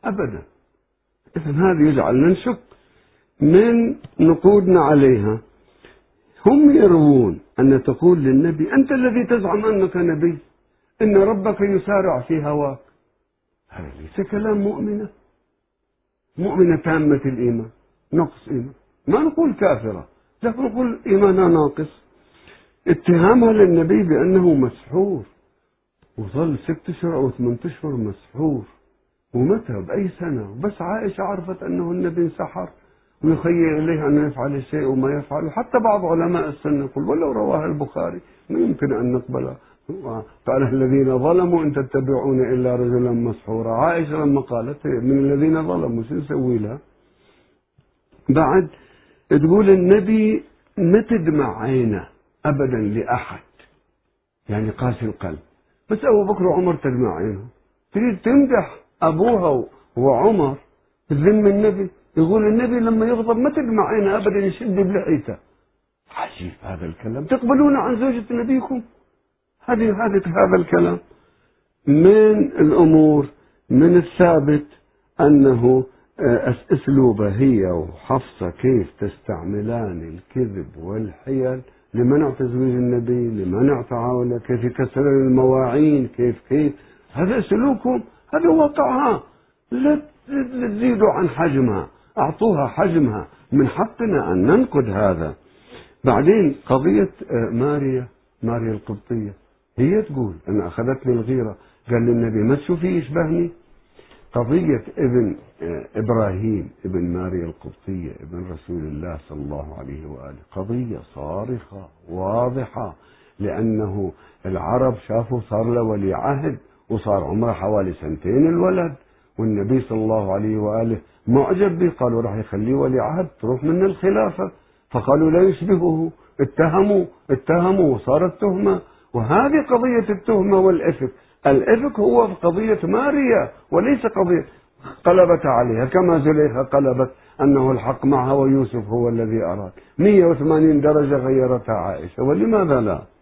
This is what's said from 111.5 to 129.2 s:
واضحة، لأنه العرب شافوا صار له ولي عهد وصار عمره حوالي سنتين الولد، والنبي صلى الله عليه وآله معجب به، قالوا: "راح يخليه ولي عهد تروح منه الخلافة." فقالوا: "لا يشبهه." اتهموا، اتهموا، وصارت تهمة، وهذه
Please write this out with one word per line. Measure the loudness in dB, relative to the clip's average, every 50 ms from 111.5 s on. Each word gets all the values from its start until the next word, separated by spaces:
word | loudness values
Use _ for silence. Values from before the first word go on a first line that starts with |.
| -10 -12 -12 _ -20 -20 -20 -20 _ _ _ -14
واضحة، | -10 -8 -6 -4 -2 -2 -2 -2 -4 -6 -8 -10 -10 -12 -12 -12 -14 _ _ _ _ _ _ _ _ _
لأنه | -8 -6 -4 -2 -2 -2 -2 -2 -4 -4 -6 -6 -6 -8 -8 _ -20 -20 _ _ _
العرب | -8 -6 -6 -4 -2 -2 0 0 0 -2
شافوا | -6 -8 -4 -4 -4 -4 -4 -6 -8
صار | -6 -6 -4 -4 -2
له | -2 -2 -2 -2
ولي | -2 -4 -2 -2 -4 -4
عهد | -4 -2 -4 -4 -2 -4 -6 -8 -8 _ _ _ _ _ _
وصار | -6 -6 -2 -2 -2 -2 -2
عمره | -2 -2 -2 -2 -2 -2
حوالي | -4 -4 -2 -2 -2 -2 -2 -6
سنتين | -8 -8 -10 -10 -6 -4 -2 2 2 2 2
الولد، | 2 2 0 0 0 0 -4 -4 -8 -12 _ _ _ _ _ _ _ -4
والنبي | -4 -2 -2 -2 -2 0 0 -2
صلى | -2 -2 -4 -4
الله | -2 0 0 -2 -2 -2 -4
عليه | -4 -2 -2 -2 -2
وآله | -2 -2 -2 -2 -2 -2 -2 -4 -8 _ _ _ _
معجب | 0 2 2 2 2 2 0 0 0 0 0
به، | -2 -2
قالوا: | 0 -2 -2 -2 -2 -2 -4
"راح | -4 -6
يخليه | -6 -8 -6 -6 -6 -2 -2 0
ولي | 0 0 0 0 -2
عهد | -2 -2 -4 -4 -6 -6 -8 _
تروح | -4 -4 -4 -2 -2
منه | -2 0 0 0
الخلافة." | 0 -2 0 -2 0 0 2 0 -2 -2 -6 -10 -10 -10 _ _ _ _ _ _ _
فقالوا: | -6 -6 0 0 2 2 4 2
"لا | 4 4 4
يشبهه." | 2 2 0 -2 -2 0 0 0 0 -2 -2 -4 -6 -8 _ _ _ _ -4
اتهموا، | -4 -4 0 0 0 2 2 2 2 2 2 0 0 -2 -8 _ _ _
اتهموا، | -4 -4 0 0 0 2 2 2 2 2 2 2 0
وصارت | -2 -2 0 0 0 0 0 -2 -2
تهمة، | -4 -2 -2 0 0 0 0 -2 -4 _ _ _ _ _ _
وهذه | -4